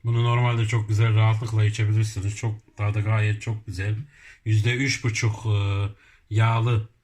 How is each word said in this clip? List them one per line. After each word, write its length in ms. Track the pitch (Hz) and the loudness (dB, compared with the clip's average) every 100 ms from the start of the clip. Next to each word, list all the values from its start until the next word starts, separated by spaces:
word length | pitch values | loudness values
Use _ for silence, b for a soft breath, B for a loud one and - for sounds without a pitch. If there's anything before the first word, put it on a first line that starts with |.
Bunu 200 | 117 117 | 0 0
normalde 420 | 120 120 120 117 110 | 2 2 2 0 0
çok 220 | 117 107 | -2 0
güzel 260 | 107 113 | 2 4
rahatlıkla 500 | 110 110 110 117 110 | 4 4 2 0 2
içebilirsiniz. 720 | 107 104 107 110 110 - 101 104 | 2 2 0 2 0 -2 -6 -4
Çok, 400 | 113 104 _ - | -6 -6 _ -6
tadı 240 | 104 104 | -2 -2
gayet 420 | 104 110 107 104 | 0 0 0 -2
çok 240 | - 107 - | -4 -8 -8
güzel. 280 | 90 101 107 147 B B B | -6 -4 -4 -8 B B B
Yüzde 300 | 110 110 120 | 0 2 2
üç 300 | 123 139 - | 0 -2 -2
buçuk, 420 | 123 110 113 107 110 | -4 -2 -2 -2 -2
e, 400 | 104 101 98 101 B B B B | 0 0 -2 -4 B B B B
yağlı 580 | 104 113 113 117 113 110 _ | 2 2 2 2 0 -2 _